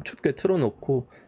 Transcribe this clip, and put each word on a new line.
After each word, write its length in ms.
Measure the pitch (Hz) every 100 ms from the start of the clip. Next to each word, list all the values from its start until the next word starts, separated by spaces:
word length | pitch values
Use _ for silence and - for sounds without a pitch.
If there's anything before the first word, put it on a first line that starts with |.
춥게 320 | - - - 139
틀어놓고 720 | 185 185 113 - - 131 - -